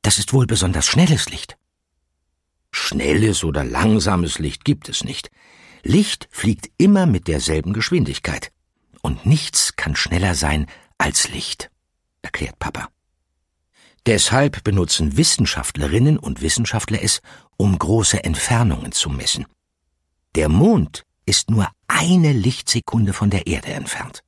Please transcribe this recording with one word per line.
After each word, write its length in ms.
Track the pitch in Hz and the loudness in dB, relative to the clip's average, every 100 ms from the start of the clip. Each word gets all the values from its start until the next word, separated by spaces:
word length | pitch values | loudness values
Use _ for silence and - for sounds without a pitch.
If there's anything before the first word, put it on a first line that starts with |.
Das 180 | - - | 0 -2
ist 140 | - | 2
wohl 140 | 135 117 | 2 2
besonders 380 | 107 90 85 - | 2 0 0 2
schnelles 440 | 135 175 156 - | 4 4 4 0
Licht. 260 | - - - _ _ _ _ _ _ _ _ _ _ _ | -8 -14 -18 _ _ _ _ _ _ _ _ _ _ _
Schnelles 720 | - - 69 71 78 107 92 | -8 -6 -2 0 2 2 2
oder 200 | 82 73 | -2 -2
langsames 760 | 65 58 107 107 87 92 82 - | -2 0 2 2 2 0 -2 -4
Licht 240 | 76 - | -6 -4
gibt 260 | - - - | -2 -4 -4
es 140 | - | -8
nicht. 280 | - - - _ _ _ - - | -8 -10 -14 _ _ _ -20 -12
Licht 440 | - 147 208 - - | 2 2 2 -4 -10
fliegt 380 | - 113 - - _ | -4 -2 -2 -6 _
immer 280 | 196 202 175 | 4 4 4
mit 220 | 92 - | 2 0
derselben 460 | 76 71 78 82 | -2 0 -2 -2
Geschwindigkeit. 800 | 104 110 175 95 67 - 73 - _ _ _ _ _ | -4 -2 0 -2 -4 -8 -8 -10 _ _ _ _ _
Und 240 | - 67 - | -6 -4 2
nichts 500 | 151 - - - - | 2 2 -2 -2 -4
kann 200 | - 73 | -4 -4
schneller 400 | - 85 95 82 | -2 0 0 0
sein 320 | 76 76 73 - _ _ | 0 -2 -4 -10 _ _
als 320 | - - - | -2 0 -2
Licht, 420 | - - - - _ _ _ _ _ | -4 -8 -10 -14 _ _ _ _ _
erklärt 380 | - - 73 - | -12 -8 -8 -8
Papa. 300 | - - - _ _ _ _ _ _ _ _ _ _ _ - | -10 -10 -14 _ _ _ _ _ _ _ _ _ _ _ 0
Deshalb 580 | 107 - 127 143 - | 2 4 4 2 0
benutzen 540 | - 98 85 - 78 69 | 0 0 0 0 0 2
Wissenschaftlerinnen 1000 | 165 - 104 - - - 71 95 139 156 | 2 2 0 -2 -6 -4 0 2 2 2
und 240 | 73 65 | -2 -4
Wissenschaftler 600 | 80 - 117 110 - 107 | -2 -2 -2 -4 -2 -4
es, 200 | 101 - - - _ _ | -2 -4 -6 -20 _ _
um 200 | 101 90 | 2 2
große 460 | 76 113 101 - | 2 2 2 0
Entfernungen 680 | 87 76 - 117 117 - - | -2 -4 0 2 2 0 -4
zu 180 | - - | -4 -4
messen. 360 | 67 - - - _ _ _ _ _ _ _ _ 78 | -4 -4 -6 -8 _ _ _ _ _ _ _ _ -2
Der 140 | 76 | 2
Mond 560 | 82 185 214 76 - _ _ - | 4 6 4 0 -6 _ _ -2
ist 240 | - - | -2 0
nur 200 | 110 95 _ - | 0 0 _ -2
eine 460 | 160 160 180 160 | 0 4 4 4
Lichtsekunde 800 | 131 104 - - 120 - 117 98 | 4 0 -2 -4 -4 0 0 0
von 160 | 92 101 | 2 0
der 180 | 98 87 | 0 -2
Erde 240 | 82 - | -6 -6
entfernt. 520 | - - - - - | -10 -8 -10 -10 -16